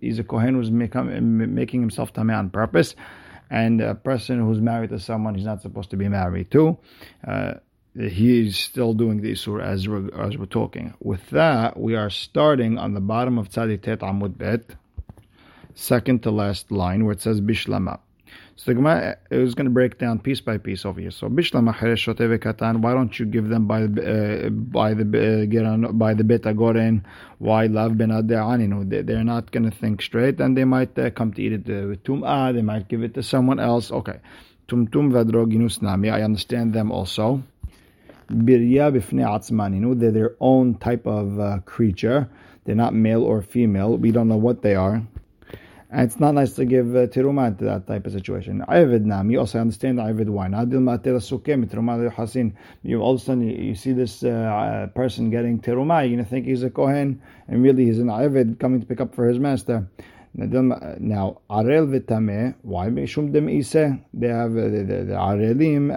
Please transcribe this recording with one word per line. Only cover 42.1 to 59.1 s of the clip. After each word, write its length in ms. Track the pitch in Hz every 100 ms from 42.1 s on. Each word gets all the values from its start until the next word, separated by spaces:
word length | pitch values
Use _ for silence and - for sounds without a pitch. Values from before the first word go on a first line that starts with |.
| 135 127 - - - -
They're 100 | 107
not 180 | 117
male 300 | 110 110 113
or 180 | 113 110
female. 560 | 95 123 113 98 101 117
We 140 | 117
don't 160 | 113 113
know 100 | 110
what 260 | 117 120
they 120 | 104 98
are. 260 | 95 110 117 - - _ - - - - -
And 100 | 135
it's 180 | 123 127
not 160 | 147 143
nice 180 | 135
to 120 | - 123
give, 300 | 127 120 123
uh, 120 | 123
teruma 500 | 127 135 143 123 95
to 80 | 107
that 220 | 101 95
type 180 | 104 101
of 60 |
situation. 520 | 98 95 95 98 98 -
Ayvid 360 | 175 156 120 107
Nami, 320 | 101 101 131
also 200 | 120 117
I 40 |
understand 360 | 113 110 131 123
Ayvid 320 | 110 110 107
why 180 | 101 92
not. 220 | 101 120
Dil 120 | 131
Ma'atela 360 | 127 120 135 127
Sukem, 480 | - 127 - 139 113
Teruma 460 | 107 117 117 120
Hasin. 400 | - 113 131 117 - - -
You 180 | - 117
all 140 | 107 131
of 60 |
a 20 |
sudden, 260 | - 127 113
you, 200 | - 107
you 40 |
see 200 | 104 131
this, 300 | 127 123 -
uh, 40 | 127
uh, 580 | 117 113 104 107 110 101
person 460 | 123 127 - 113
getting 280 | 117 120 113
teruma, 480 | 120 123 143 165 131
you're 100 | 120
gonna 120 | 110
think 160 | 127 120
he's 160 | 131
a 80 | 127
Kohen, 500 | 113 139 143 139 131 - - -
and 160 | 113
really 220 | 131 131 120
he's 120 | 113
an 120 | 120
Ayvid 500 | 107 147 135 117 117
coming 220 | 131 127
to 40 | 110
pick 160 | 120
up 140 | 127